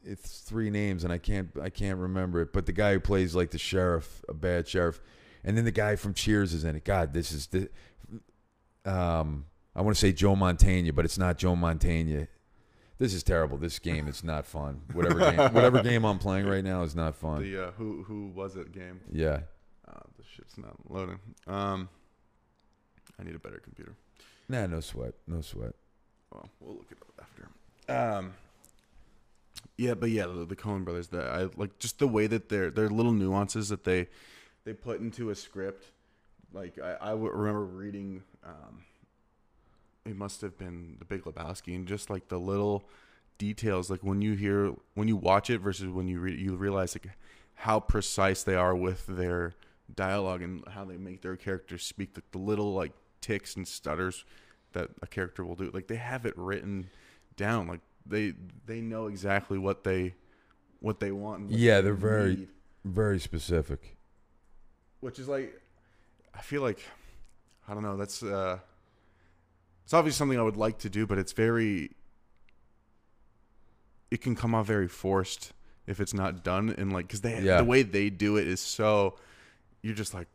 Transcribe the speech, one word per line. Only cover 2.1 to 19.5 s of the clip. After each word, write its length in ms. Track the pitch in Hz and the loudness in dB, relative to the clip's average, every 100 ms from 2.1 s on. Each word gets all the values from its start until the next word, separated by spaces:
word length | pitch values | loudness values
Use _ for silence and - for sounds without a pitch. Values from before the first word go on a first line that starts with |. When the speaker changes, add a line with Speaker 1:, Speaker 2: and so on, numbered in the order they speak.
| 95 92 85 | 0 0 2
Speaker 1:
it. 120 | 82 | 0
But 140 | 101 90 | 0 -2
the 60 | |
guy 200 | 85 104 | 2 4
who 80 | 95 | 4
plays, 340 | - 98 92 | 4 4 4
like, 160 | 85 87 | 2 2
the 80 | 80 | 0
sheriff, 680 | - 92 90 85 76 - - | 0 2 4 2 -2 -12 -10
a 60 | |
bad 340 | 76 90 87 82 | -4 0 0 2
sheriff, 320 | 92 85 82 - - - - | 2 2 0 -12 -20 -20 -10
and 120 | - 110 | 0 2
then 80 | |
the 80 | 117 | 4
guy 240 | 110 104 107 | 2 2 2
from 180 | 101 | 0
Cheers 400 | 95 - 104 98 | -2 4 4 4
is 100 | 80 | 2
in 120 | 80 76 | -2 -2
it. 80 | |
God, 280 | 85 98 82 | 0 2 2
this 200 | 73 85 | 0 -4
is 160 | 76 71 | -6 -2
the, 200 | 92 98 - - - - 110 - _ _ _ _ _ 98 | -2 -2 -8 -18 -20 -16 -16 -18 _ _ _ _ _ -2
um, 560 | 95 87 82 78 73 71 _ _ | 2 4 2 0 -2 -8 _ _
I 80 | - | 0
wanna 120 | 101 104 | 2 6
say 160 | 101 | 6
Joe 220 | 90 101 98 | 6 6 6
Montana, 560 | 92 87 98 92 85 | 4 8 8 8 4
but 120 | 71 | 2
it's 140 | 82 - | 0 2
not 180 | 90 85 | 2 4
Joe 160 | 92 87 | 2 4
Montana. 720 | 85 82 87 82 80 76 76 - _ _ _ _ _ - | 2 4 4 4 2 -2 -4 -10 _ _ _ _ _ -2
This 140 | 127 | -2
is 100 | 95 | 0
terrible. 360 | - 87 78 69 | 2 4 2 0
This 200 | 82 - | -4 -4
game 280 | 85 80 73 | -2 -2 -2
is 160 | 69 | -6
not 220 | 82 78 - | -4 -4 -4
fun. 340 | 82 73 69 73 | -8 -6 -8 -8
Whatever 260 | 78 175 170 | 0 2 6
game, 180 | 170 - | 6 6
Speaker 2:
<laughs> 140 | 135 | 6
Speaker 1:
whatever 300 | 117 123 123 | 8 8 8
game 220 | 110 117 | 6 4
I'm 140 | 110 98 | 4 2
playing 280 | 95 95 98 | 0 0 2
right 180 | 98 | 0
now 180 | 95 92 | 0 -2
is 120 | 85 | -2
not 200 | 78 80 78 | -2 -2 -2
fun. 260 | 80 76 | -4 -4
Speaker 2:
The, 220 | 98 95 90 | -4 -6 -8
uh, 20 | |
who, 320 | 98 110 85 | -8 -8 -8
who 240 | 95 104 101 | -10 -10 -10
was 280 | 92 98 95 | -8 -8 -8
it 160 | 82 | -14
game? 280 | 87 90 90 - | -14 -16 -16 -10
Speaker 1:
Yeah. 280 | 78 78 73 80 | -2 0 0 -6